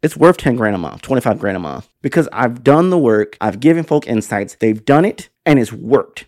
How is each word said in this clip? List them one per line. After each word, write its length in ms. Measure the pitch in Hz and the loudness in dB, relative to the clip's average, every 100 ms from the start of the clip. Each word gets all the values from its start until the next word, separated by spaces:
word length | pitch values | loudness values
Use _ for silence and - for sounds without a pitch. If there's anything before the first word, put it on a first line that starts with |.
It's 160 | 156 147 | -4 4
worth 200 | 156 - | 4 4
ten 180 | 147 | 0
grand 220 | 123 110 101 | 0 -2 -2
a 20 | |
month, 240 | 82 - | -6 -12
twenty-five 380 | - 131 127 147 | -4 -2 0 -2
grand 160 | 104 95 | -4 -6
a 40 | |
month, 280 | 82 67 - _ | -8 -12 -16 _
because 240 | 143 - - | -4 -2 -2
I've 280 | - 120 120 | -2 -4 0
done 280 | 127 147 180 | 2 4 4
the 80 | 180 | 2
work. 400 | 127 107 104 - | 2 2 0 -4
I've 200 | 107 101 | -6 0
given 220 | 139 165 | 0 0
folk 240 | 160 151 - | 0 -2 0
insights. 500 | 113 107 107 101 - | -4 -2 -6 -6 -4
They've 280 | 113 107 | -2 -2
done 220 | - 143 - | 2 2 2
it, 240 | - - _ - | -4 -18 _ 0
and 120 | 143 | 2
it's 140 | 110 | 0
worked. 540 | 117 113 127 - - | -6 0 0 0 -14